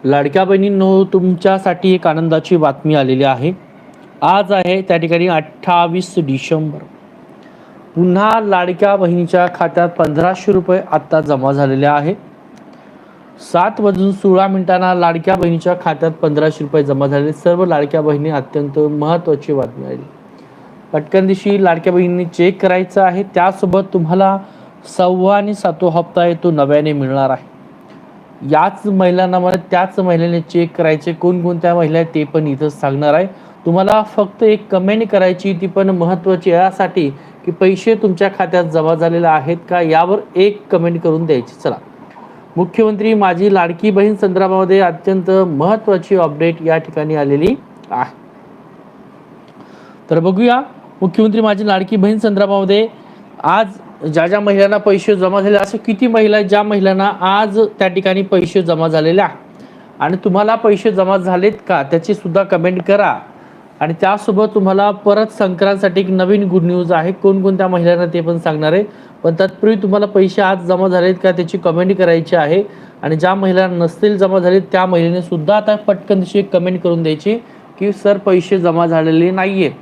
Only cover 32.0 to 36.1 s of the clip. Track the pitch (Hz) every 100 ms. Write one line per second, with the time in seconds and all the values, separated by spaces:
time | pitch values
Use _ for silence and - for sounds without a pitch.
32 | 165 165 147 160 151 135 151 147 143 135
33 | 147 156 190 - - - 170 175 190 214
34 | 214 - 196 - 220 214 214 190 190 220
35 | 220 208 185 180 202 170 185 196 190 185
36 | 170